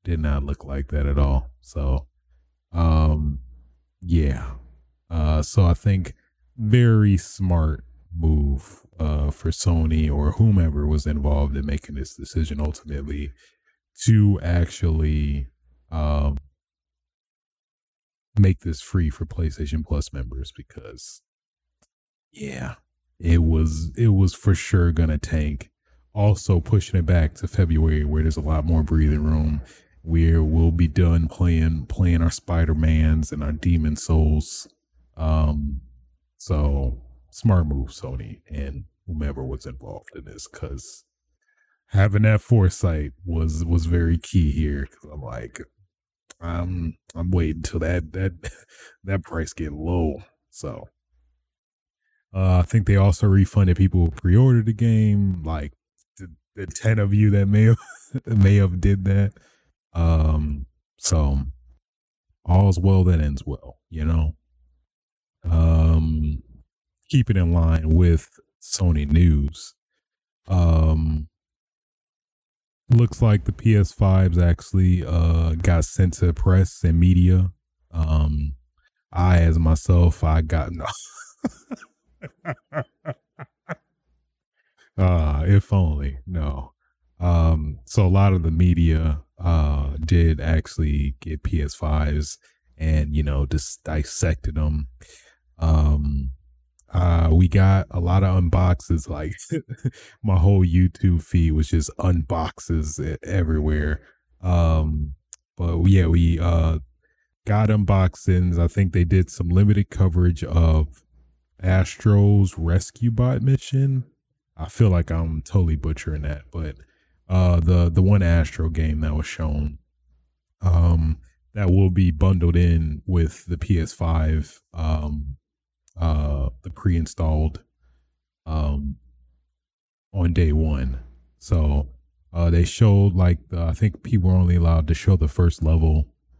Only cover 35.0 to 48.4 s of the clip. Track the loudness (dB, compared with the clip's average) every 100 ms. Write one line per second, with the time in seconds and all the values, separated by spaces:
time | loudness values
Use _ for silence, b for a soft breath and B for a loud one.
35 | _ -8 -2 0 0 -2 -6 -8 -12 _
36 | _ _ _ _ -6 -2 -2 -2 -4 -6
37 | -14 _ _ -4 0 2 0 -4 -6 -10
38 | -12 -12 -12 -18 -14 -12 -10 -12 -16 _
39 | -12 -8 -8 -8 -10 -12 -14 -18 -18 -18
40 | -18 -20 -20 -18 -20 -14 -12 -12 -16 -20
41 | _ _ _ _ _ _ _ _ _ 0
42 | 0 2 2 2 2 2 2 0 -4 -4
43 | -6 -10 -8 -4 -2 -4 -2 -2 0 0
44 | 0 -2 -2 0 0 0 -4 -4 -10 _
45 | -20 -16 -14 -14 -14 -16 -20 _ _ _
46 | _ _ -20 -14 -10 -8 -6 -6 -8 -10
47 | -16 -10 -4 -2 -2 -4 -8 -6 -4 -4
48 | -6 -6 -6 -8